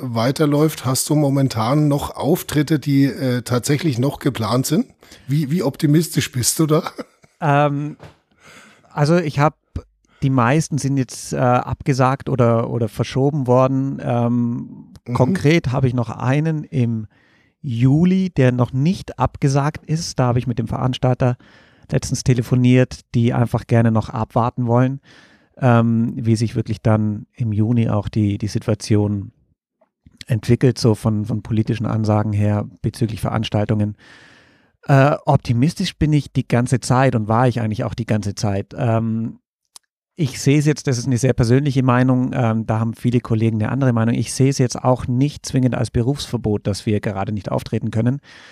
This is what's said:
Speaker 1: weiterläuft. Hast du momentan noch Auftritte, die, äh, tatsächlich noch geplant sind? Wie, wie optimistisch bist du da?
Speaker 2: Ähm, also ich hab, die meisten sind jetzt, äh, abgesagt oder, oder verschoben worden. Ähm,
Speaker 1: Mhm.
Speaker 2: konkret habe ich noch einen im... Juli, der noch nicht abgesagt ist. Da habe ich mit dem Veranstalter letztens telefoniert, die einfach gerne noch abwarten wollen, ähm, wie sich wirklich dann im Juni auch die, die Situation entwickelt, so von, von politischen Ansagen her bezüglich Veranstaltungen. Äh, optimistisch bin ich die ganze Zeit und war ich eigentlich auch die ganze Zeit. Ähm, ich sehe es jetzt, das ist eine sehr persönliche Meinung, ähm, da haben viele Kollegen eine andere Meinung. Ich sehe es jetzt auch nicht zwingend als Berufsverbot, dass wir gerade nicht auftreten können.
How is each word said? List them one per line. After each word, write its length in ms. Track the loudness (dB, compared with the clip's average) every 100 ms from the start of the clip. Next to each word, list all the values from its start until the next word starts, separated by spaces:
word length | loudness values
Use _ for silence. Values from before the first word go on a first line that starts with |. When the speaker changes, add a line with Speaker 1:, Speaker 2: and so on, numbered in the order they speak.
Speaker 1:
weiterläuft. 800 | -6 -2 0 2 2 2 2 0 -4
Hast 240 | -2 0
du 60 | 2
momentan 720 | 2 2 0 0 0 2 2
noch 280 | 0 -4 -6
Auftritte, 640 | -2 -2 -2 -2 0 0
die, 260 | 2 2 2
äh, 360 | 0 -2 -2
tatsächlich 560 | -2 -2 0 -2 0 -2
noch 180 | -2 -2
geplant 460 | -4 -4 -2 -2 0
sind? 220 | 0 -2 _ -20 -20 -4
Wie, 220 | -2 0
wie 120 | -2
optimistisch 680 | -2 -2 2 2 2 -2 -4
bist 280 | -2 -2 0
du 60 | 2
da? 240 | 2 -2 -10 -16 _ _ -6
Speaker 2:
Ähm, 560 | 0 2 2 0 -6 -10 -20 _ _ _ -20 -20 -20 _ _
also 260 | -2 2 2
ich 220 | 2 0
hab, 180 | 0 0 _ -14 -14 _ _ -4
die 80 | 0
meisten 480 | 2 4 2 0 -2
sind 200 | -2 -2
jetzt, 360 | -4 -8 -8
äh, 40 | -2
abgesagt 920 | 2 2 0 -6 -2 0 2 0 -4
oder, 400 | 0 2 2 0
oder 180 | -4 -4
verschoben 580 | -4 -4 0 0 0 2
worden. 520 | 4 4 0 -4 -6
Ähm, 880 | -4 -2 0 0 -2 -4 -10 -16 -20 -20 -8
Speaker 1:
Mhm. 80 | 0
Speaker 2:
konkret 560 | 2 2 2 2 0
habe 140 | 0 0
ich 60 |
noch 160 | 0 -4
einen 540 | -4 -2 0 0 -2
im... 440 | -4 -2 -2 -2 -6 _ _ _ _ _
Juli, 720 | -8 2 4 4 4 2 0
der 220 | 2 2
noch 180 | 2 0
nicht 480 | 0 -2 -2 -6 -4
abgesagt 640 | -4 0 0 0 -2 -6 -6
ist. 340 | -6 -6 -2
Da 80 | 0
habe 120 | 0
ich 80 | -2
mit 120 | -4
dem 80 | -4
Veranstalter 680 | -2 -2 0 0 2 0 -2 _ _ _ _ -4
letztens 320 | -4 -2 -4
telefoniert, 800 | 0 0 2 2 4 4 4 -2 _
die 200 | 0 0
einfach 340 | 2 0 -2 0
gerne 240 | 2 4
noch 160 | 2 -2
abwarten 560 | -6 -4 -2 -2 -2 0
wollen, 340 | 2 2 -2 _ -20 _ _ _ -2
ähm, 560 | 2 4 4 2 0 -2
wie 220 | 0 0
sich 180 | 0 -2
wirklich 260 | -6 -2
dann 440 | 2 2 0 -4 -10 -6
im 160 | -4
Juni 380 | 0 2 2 2
auch 180 | 0 -2
die, 300 | -2 0 0
die 100 | -4
Situation 880 | -4 -2 -4 2 2 2 -2 -8 _ _ _ _ _ _ _ -20 _ -4
entwickelt, 500 | -4 2 4 4 2
so 180 | 2 2
von, 300 | 0 -2 -2
von 160 | -6
politischen 420 | -4 -2 0 -2 -2
Ansagen 460 | -2 0 0 0
her 340 | 0 0 0 -4 -6
bezüglich 380 | -6 -4 -4 -4
Veranstaltungen. 800 | -4 -4 -2 -2 0 0 -2 -4 -16 -20 -20 _ _ _ _ _ 2
Äh, 300 | 4 4 2 0
optimistisch 720 | 0 2 0 0 0 -6 -2
bin 160 | 0
ich 180 | 0 0
die 160 | -4 -2
ganze 320 | 0 0 -2
Zeit 360 | 2 2 4 2
und 120 | 0
war 200 | 2 2
ich 140 | 0
eigentlich 220 | -4 -4
auch 100 | -6
die 120 | -6 -2
ganze 300 | -2 -2 -4
Zeit. 380 | -4 -4 -6 -4
Ähm, 640 | 0 0 0 -4 -6 -10 _ _ _ -20 _ _ _ -6
ich 240 | -6 -2
sehe 200 | 2 2
es 60 | 2
jetzt, 220 | 0 -2
das 100 | -4
ist 80 | 0
eine 100 | 0
sehr 160 | 0
persönliche 480 | 2 4 4 2 0
Meinung, 480 | 2 4 4 2 0 0
ähm, 320 | 0 0 -2
da 120 | -2
haben 140 | -2
viele 260 | -2 -2 -2
Kollegen 420 | 0 0 0 0
eine 100 | -2
andere 220 | 0 2
Meinung. 200 | 2 0
Ich 180 | 0 -4
sehe 160 | 0 2
es 100 | 2
jetzt 220 | 0 0
auch 240 | 0 0 0
nicht 380 | 0 0 -2 -6
zwingend 280 | 0 0 0
als 140 | -2
Berufsverbot, 800 | -2 -2 -2 -4 -4 -2 -2 -2
dass 180 | -4 -2
wir 140 | -2
gerade 320 | -2 -6 -4
nicht 180 | -6 -4
auftreten 380 | -6 -4 -6 -4
können. 280 | 0 0 -2 -8 -20 -20